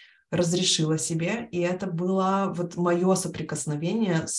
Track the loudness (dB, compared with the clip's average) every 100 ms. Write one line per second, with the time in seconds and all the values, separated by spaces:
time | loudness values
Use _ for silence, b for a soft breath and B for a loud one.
0 | B B _ 0 2 2 2 2 2 0
1 | 0 -2 -2 -4 -4 -2 -2 -2 -4 -2
2 | 0 2 2 2 0 -2 -6 0 2 4
3 | 4 2 0 -6 -6 -6 -4 -2 -2 0
4 | 2 2 0